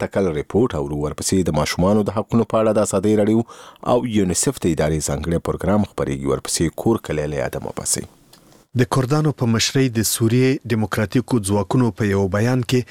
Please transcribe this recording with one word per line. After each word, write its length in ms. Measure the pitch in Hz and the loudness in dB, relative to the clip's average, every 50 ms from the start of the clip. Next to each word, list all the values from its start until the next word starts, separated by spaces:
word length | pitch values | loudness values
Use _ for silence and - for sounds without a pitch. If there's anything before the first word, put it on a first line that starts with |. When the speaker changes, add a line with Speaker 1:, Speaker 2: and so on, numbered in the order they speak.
| 101 | -4
Speaker 1:
تکل 240 | 92 - 107 98 90 78 73 | -4 -2 0 0 0 0 -2
ریپورټ 400 | 69 - - 98 120 123 - 78 | -4 -2 2 2 2 2 0 -2
اورو، 240 | 71 71 76 73 | -4 -4 -4 -4
ورپسې 480 | 73 76 76 - - - 95 95 90 82 | -4 -4 -6 -6 -4 0 0 2 2 2
د 80 | 78 76 | 0 0
ماشومانو 480 | 76 - - - 85 92 104 107 104 | 0 0 0 2 2 4 4 4 2
د 100 | - 98 | 0 -2
حقونو 300 | 110 101 - - 117 113 - - | -4 -4 0 0 0 2 2 2
په 80 | 113 | 2
اړه 100 | 110 110 107 107 | 2 2 2 2
د 100 | 104 - | 2 2
ازادۍ 260 | - 101 92 107 107 107 | 0 0 2 2 4 4
راډیو 240 | 104 104 110 113 117 - - - - - - - - - 120 | 4 4 2 2 0 -2 -6 -20 -20 -20 -20 -8 -2 0 0
او 40 | 123 123 123 107 107 | 0 0 0 0 2
یونیسف 360 | 98 90 85 - - 147 135 - - | 2 2 0 0 0 -2 -2 -2 0
د 20 | 92 80 | -2 0
ادارې 320 | 73 78 78 80 78 73 - | 0 0 0 0 -2 -2 -4
ځانګړی 360 | 73 69 69 82 85 82 - - | -4 -4 -2 -2 -2 -2 -2 -4
پروګرام 360 | 73 73 - 87 - 214 196 - | -4 -2 0 0 2 2 0 0
خپرېږي، 360 | - - - 71 69 67 67 69 | -4 -6 -4 -4 -4 -4 -2 -2
ورپسې 320 | 67 65 - - - - 85 80 - - - | -2 -2 -4 -4 -4 -2 -2 -2 -2 -2 -2
کور 180 | 110 113 107 - - | 0 0 0 -2 -4
کلی 180 | 78 76 76 76 73 | -6 -4 -4 -4 -4
له 100 | 69 62 | -4 -4
یاده 180 | 65 - 69 - | -4 -6 -8 -8
مه 100 | - - - | -10 -10 -8
باسئ. 260 | - - - - - - _ _ _ _ - - _ _ - - _ _ - 120 | -6 -4 -4 -6 -6 -8 _ _ _ _ -20 -20 _ _ -20 -20 _ _ -2 0
Speaker 2:
د 100 | 123 - - | 0 0 0
کردانو 360 | 135 127 120 147 151 156 151 127 - | -2 0 0 0 0 2 0 0 0
په 100 | 131 117 113 | 0 0 0
مشرۍ 340 | 113 - - - 139 135 131 113 113 | 0 0 0 0 0 0 2 0 0
د 100 | 104 - - | -2 0 0
سوریې 580 | - 117 113 113 127 127 131 131 160 - 113 117 | 0 0 2 2 2 2 2 0 0 -2 -2 -2
دیموکراتیکو 680 | 110 110 101 - - 110 98 - 135 110 - 131 120 101 95 | -2 -2 -2 -2 -2 -2 0 0 -2 0 0 0 -2 0 0
ځواکونو 420 | 101 104 98 - - 135 123 113 101 - | 0 0 0 0 2 2 2 2 0 0
په 100 | 113 101 98 | 0 0 2
یو 100 | 98 98 95 90 101 | 2 0 0 0 0
بیان 260 | 110 120 127 127 120 - | 2 2 2 0 0 0
کې 120 | 131 127 120 - | 0 0 0 -2